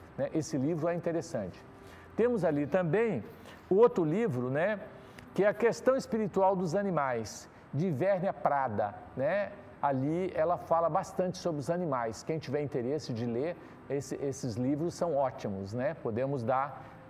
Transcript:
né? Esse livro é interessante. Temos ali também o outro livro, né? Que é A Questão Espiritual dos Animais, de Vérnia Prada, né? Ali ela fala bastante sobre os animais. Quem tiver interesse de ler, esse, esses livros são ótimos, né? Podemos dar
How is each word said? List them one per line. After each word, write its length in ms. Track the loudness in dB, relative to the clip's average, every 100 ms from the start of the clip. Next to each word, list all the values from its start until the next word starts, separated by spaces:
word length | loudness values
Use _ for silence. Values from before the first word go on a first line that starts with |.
| -12 -6
né? 120 | -4
Esse 240 | -2 -2 0
livro 300 | 0 0 -2
é 60 |
interessante. 720 | -2 -2 -4 -4 -6 -6 -10 -18 -20 -20 -20 -8 0
Temos 280 | 2 4
ali 220 | 2 2 2
também 560 | 2 4 4 2 0 -4 -14 -18 -8 2
o 60 | 8
outro 280 | 8 6
livro, 460 | 2 2 0 0 0
né? 300 | 2 0 0 -6 -16 -20 -20 -6
Que 100 | 2
é 40 | 4
A 60 |
Questão 400 | 4 2 4 2
Espiritual 600 | 2 2 -2 0 4 4 4
dos 180 | 0
Animais, 720 | 0 0 0 0 0 -4 -10 -16 -20 -6
de 180 | -2 0
Vérnia 420 | 2 2 2 0
Prada, 600 | 0 2 2 0 0 -2 -4 -10 -2
né? 360 | 0 0 -2 -8 -18 -2
Ali 520 | 0 2 0 0 0
ela 240 | 0 2 2
fala 320 | 2 2 4
bastante 480 | 2 -2 -2 -2 -2
sobre 220 | -2 -2
os 100 | -2
animais. 540 | 0 0 0 -2 -4
Quem 140 | -4 -4
tiver 220 | -2 -2
interesse 540 | -2 -2 -2 -2 -4
de 100 | -4
ler, 320 | -2 -2 -2 -6 -12 -14 -6
esse, 280 | -4 -4 -4
esses 400 | -4 -4 -4 -2
livros 380 | 0 0 -2
são 220 | -2 0 2
ótimos, 560 | 0 -2 -6 -6 -6
né? 220 | -2 -2 -2
Podemos 400 | -2 -2 0 0
dar 420 | 0 0 0 -6 -16 -18 -10